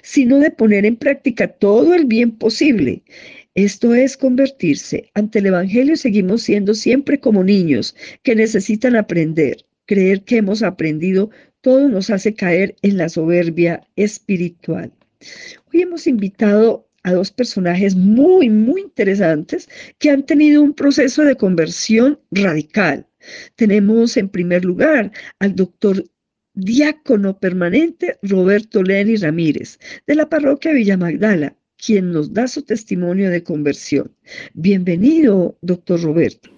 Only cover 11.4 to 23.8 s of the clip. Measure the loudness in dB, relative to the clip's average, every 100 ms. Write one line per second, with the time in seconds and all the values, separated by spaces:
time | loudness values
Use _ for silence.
11.4 | _ _ 0 2 2 0 -2 -2 -2 -4
12.4 | 0 0 -2 -2 -2 0 -2 -2 0 0
13.4 | 0 0 -2 -2 _ -4 -4 -4 -6 -4
14.4 | -4 -8 -10 -8 -10 -18 _ _ -20 -20
15.4 | -20 -20 _ -2 -2 -4 -4 -2 -4 -2
16.4 | 0 4 2 0 _ _ -4 -2 -2 -4
17.4 | -6 -4 -2 0 0 2 2 4 4 4
18.4 | 4 2 2 -2 -6 -4 -2 0 0 -2
19.4 | -4 -10 -12 -20 -20 _ 0 2 2 2
20.4 | 4 6 4 2 0 2 0 2 2 2
21.4 | 0 0 -2 -4 0 2 2 0 _ -2
22.4 | -2 -2 -4 -2 -2 -2 -8 _ -20 -20
23.4 | -18 -2 2 2